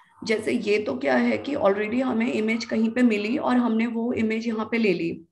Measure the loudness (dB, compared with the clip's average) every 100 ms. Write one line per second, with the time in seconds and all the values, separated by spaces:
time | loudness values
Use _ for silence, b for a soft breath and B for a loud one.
0 | b b -4 -2 0 0 2 0 0 -2
1 | 0 2 2 0 -2 0 2 2 0 -2
2 | 0 0 0 0 0 -2 -2 0 0 4
3 | 4 2 0 -2 2 2 2 2 0 -2
4 | -2 0 0 -2 -2 -4 -2 0 2 0
5 | -2 -8 -12